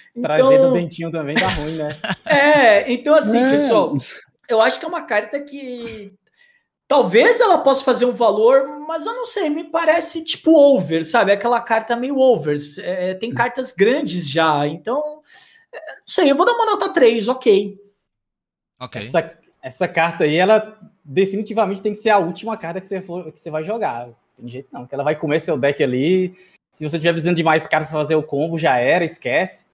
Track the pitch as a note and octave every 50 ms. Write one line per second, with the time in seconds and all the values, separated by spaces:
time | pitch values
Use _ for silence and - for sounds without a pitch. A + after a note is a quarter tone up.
0 | - _ _ A#3+ B3 B3 D3+ B3+ C4 C4+ C4+ C4+ C4+ C4 B3+ F3+ F3 D#3+ - -
1 | E3 E3 D#3+ E3 D3+ C#3 D3+ - F#3 F#3 F#3 D#3+ D3 D#3 E3 D#3+ D3+ D3+ D3+ -
2 | - G#3 F#3 - - - D4+ C#4 C#4 D4 D4+ D4 C4 A3+ G#3 G3+ - - A#3+ B3
3 | - D4 D4+ D#4 B3+ G#3 A3+ A#3 B3+ C4 C#4 D4 D4 C4 A#3 G#3+ F3+ - - C3+
4 | - - - - - _ _ _ _ - A#3+ A3 A3+ B3+ B3+ - - D#4+ F4+ D#4+
5 | D4 - A3 G#3 G#3 - - C#4+ C#4+ C#4+ C#4 C#4 C4+ B3+ B3 A#3+ A#3 A3+ A3 G#3+
6 | G3+ F#3+ F#3+ _ _ _ _ _ _ _ _ _ _ _ _ _ _ - C#4+ C#4+
7 | A#3 F#3 F3 A3+ C#4+ A#4+ A#4 - A#4+ G4+ F4 D4 C#4 C4+ C4 C4+ - C4+ A#3+ G3+
8 | B3 B3 A3+ - A#3 G3 G3+ G#3 A3 A#3 C4+ C4+ C#4 C#4+ - D4 D4 D#4 E4 D#4+
9 | D4 G#4+ A#4 B4+ A#4+ A#4 - G#4+ F4+ D4+ D4 D#4+ F4 - - E4 E4+ D4+ D#4+ E4+
10 | D#4+ - - E4 D#4+ - - - - D#4+ E4 D4+ C#4+ C#4+ C#4 A3 E3 C#3 E3 E3
11 | D#3+ - - A#3+ G3+ F#3+ G3+ G3+ G#3 A#3 A#3+ A#3 A#3+ - A3+ A3 A3 A3+ A#3+ A#3+
12 | B3 C4+ C#4+ C4 C4 C4 A#3 E3+ C#3+ D3+ D3 D3 D3 - - - - F3 F#3 F#3+
13 | F3+ F#3 F#3 F#3 A3+ A#3+ - A3+ A#3 B3 A#3+ C4+ B3+ - - - G3 A3+ C4 D#4
14 | D4 - F3 F3+ D#3 C3+ C3 E3 D#3+ D#3+ D3+ C#3+ D3 D3+ D#3+ E3 - A3 B3 D4
15 | D4+ D4+ D4+ D4+ _ _ - - - - - _ _ _ - - - - - -
16 | _ - - - F4 C#4 C#4 C#4+ F#4 A#4+ A#4 A#4 A4+ A4 G#4 G#4 G4+ F#4+ - E4+
17 | C4+ A3+ A#3+ A#3 G3 A3+ B3+ B3 - A#3+ G3+ G3 G#3 G3 - - _ _ _ _
18 | _ _ _ _ _ _ _ _ _ _ _ _ _ _ _ - B2+ B2 - B2
19 | G#2 A#2+ C#3 E3+ E3 - - _ _ _ _ _ - B2+ - - F3+ E3+ - E3
20 | E3 E3+ E3 - E3 D3+ D3+ E3 F3+ G3 A3 G#3+ G#3+ - - - - - _ _
21 | _ D3 C3+ F3+ G3 F#3+ G3 G3+ G#3+ - G#3 A3 G#3+ F#3 G3+ F#3+ - G#3+ G#3 G#3
22 | - A3+ G#3+ G3+ F3 E3+ F3+ - - A3 A3 G#3 - E3 F3 F#3+ F#3 - G3+ F#3
23 | F3+ F3+ E3+ F#3 E3 D#3 - - - F3 D3+ D#3 D#3+ F3 G#3+ A#3 G#3 C#3+ B2 A#2+
24 | B2 B2 A#2 _ _ _ _ _ A#2 A#2+ A#2+ C3 - _ - C#3 B2+ B2+ - C3+
25 | C#3 D3 D#3+ D#3 - D3 D3 D#3 D3+ - D#3+ C3 B2+ C#3+ C#3+ - D3 C3 B2 B2+
26 | C#3 E3 F#3 F#3 F#3 F3+ F#3 _ _ _ _ _ _ _ - - D#3 D3+ D3 E3
27 | D3+ E3+ E3 E3 D3+ F3 F3 D#3+ D#3+ D#3+ D#3 D#3+ D#3 - - D#3 D#3 C#3 D#3 D3+
28 | D3+ C#3 D#3+ D#3 D3 - - C#3 D3+ E3 E3 D#3+ D#3+ D3+ C3 B2 A#2+ C3 D#3 F3+
29 | F3 D#3 - - - B2 B2 D#3 F#3+ F#3 - - - _